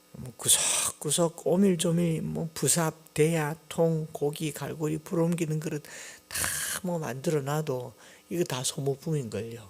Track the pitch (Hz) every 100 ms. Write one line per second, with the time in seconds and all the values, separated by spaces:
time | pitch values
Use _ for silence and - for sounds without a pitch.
0 | _ - 131 - 127 - - - - -
1 | 156 143 170 165 - 175 202 175 175 170
2 | 170 160 156 156 165 - 139 175 160 -
3 | - - 156 165 147 156 - - 165 160
4 | 156 - 147 151 156 - 135 151 151 156
5 | - 170 165 170 156 156 156 147 - -
6 | - - - - - - - - 185 170
7 | 143 131 156 156 135 151 151 127 123 -
8 | - - - 175 170 127 - - 139 135
9 | 165 151 117 104 113 113 101